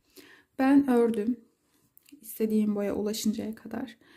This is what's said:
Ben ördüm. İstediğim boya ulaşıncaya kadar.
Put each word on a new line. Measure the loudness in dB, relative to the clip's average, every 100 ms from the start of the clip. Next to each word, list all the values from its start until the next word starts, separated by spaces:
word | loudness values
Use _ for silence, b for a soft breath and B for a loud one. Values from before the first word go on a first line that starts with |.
| b b b b b -2
Ben | 4 4 6
ördüm. | 4 2 0 -4 -6 -10 _ _ _ _ _ _ -20
İstediğim | -16 -6 0 0 0
boya | -2 -4
ulaşıncaya | -4 -4 -2 -2 -4 -6
kadar. | -10 -12 -10 -10 -14 b